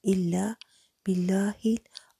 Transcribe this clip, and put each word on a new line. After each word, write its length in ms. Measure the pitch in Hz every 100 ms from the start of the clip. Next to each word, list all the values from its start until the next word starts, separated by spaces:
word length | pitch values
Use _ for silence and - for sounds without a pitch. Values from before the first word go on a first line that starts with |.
illa 520 | 202 190 175 180 202 226 - _ _ _ -
billahil 680 | 185 180 190 202 208 220 226 _ - -